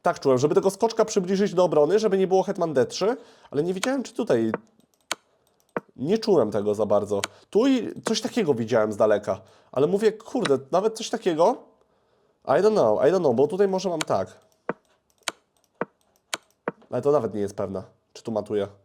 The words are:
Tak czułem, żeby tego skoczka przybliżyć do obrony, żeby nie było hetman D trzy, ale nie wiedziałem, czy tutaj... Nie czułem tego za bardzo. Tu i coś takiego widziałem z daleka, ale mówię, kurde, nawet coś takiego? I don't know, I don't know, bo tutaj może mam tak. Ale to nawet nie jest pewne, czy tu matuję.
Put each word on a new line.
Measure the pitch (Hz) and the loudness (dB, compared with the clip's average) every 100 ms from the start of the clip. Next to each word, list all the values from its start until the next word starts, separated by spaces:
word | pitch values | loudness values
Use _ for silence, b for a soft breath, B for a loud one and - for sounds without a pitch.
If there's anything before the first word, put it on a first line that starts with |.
Tak | 180 160 | -2 0
czułem, | 139 127 | 2 4
żeby | 151 175 | 4 2
tego | 190 | 2
skoczka | 190 226 226 214 | 0 -2 0 0
przybliżyć | 208 180 190 208 | 0 -2 0 0
do | 165 | 2
obrony, | 180 151 147 208 | 2 4 4 2
żeby | 214 190 | 2 0
nie | 185 | 2
było | 190 | 2
hetman | 185 180 170 | 0 -4 -2
D | 135 117 | 0 0
trzy, | - 190 262 B B B | 0 -2 -2 B B B
ale | 139 | -4
nie | 170 | -4
wiedziałem, | 185 254 269 | -4 -4 -4
czy | 226 | -6
tutaj... | - 117 123 113 107 _ _ _ _ _ - _ _ _ _ _ - _ - | -8 0 0 0 -4 _ _ _ _ _ -14 _ _ _ _ _ -12 _ -10
Nie | 139 220 | -2 -2
czułem | 220 175 110 | 2 2 2
tego | 104 104 104 | 0 -2 -2
za | 101 | 2
bardzo. | 104 101 101 - B B | 0 0 -4 -4 B B
Tu | 196 269 | 0 2
i | 262 196 - | 0 -2 -8
coś | - 220 | -6 -4
takiego | - - 170 | -4 -2 0
widziałem | 120 110 117 110 | 0 2 2 2
z | 104 | 2
daleka, | 110 101 104 92 b b b | 2 2 -2 -8 b b b
ale | 123 147 | -2 0
mówię, | 196 220 | 2 0
kurde, | 214 - 262 170 135 135 | -2 -8 -6 0 -2 0
nawet | 170 220 220 | -2 -2 -6
coś | 226 | -10
takiego? | 226 190 156 180 262 - _ _ _ _ _ _ _ - | -4 -2 2 2 0 -12 _ _ _ _ _ _ _ -2
I | 147 | 2
don't | 208 | 2
know, | 208 120 107 139 | 4 2 4 4
I | |
don't | 185 | 4
know, | 156 117 | 2 2
bo | 147 | 0
tutaj | 185 202 | 2 0
może | 190 185 | 0 -4
mam | 160 | -6
tak. | 151 110 92 - _ _ - - _ _ _ _ - - _ _ _ _ - _ _ _ _ - _ _ - - _ | -2 -4 -4 -12 _ _ -14 -14 _ _ _ _ -14 -14 _ _ _ _ -12 _ _ _ _ -16 _ _ -14 -14 _
Ale | 123 | -2
to | 139 | 2
nawet | 147 113 | 0 0
nie | 104 | -4
jest | 98 101 | -6 -4
pewne, | 98 95 92 _ _ | -8 -8 -12 _ _
czy | - | -16
tu | - | -6
matuję. | 107 104 107 98 - | -6 -4 -4 -4 -10